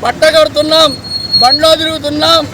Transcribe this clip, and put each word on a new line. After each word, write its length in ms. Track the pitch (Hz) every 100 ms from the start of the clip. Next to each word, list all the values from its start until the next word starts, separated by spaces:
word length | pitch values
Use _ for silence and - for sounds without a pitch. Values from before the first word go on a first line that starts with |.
బట్ట 180 | 226 240 311 311
కడుతున్నాం, 520 | 302 294 311 320 311 - - - - -
బండ్లో 280 | - 294 320 320
తిరుగుతున్నాం 580 | 320 320 294 294 311 330 294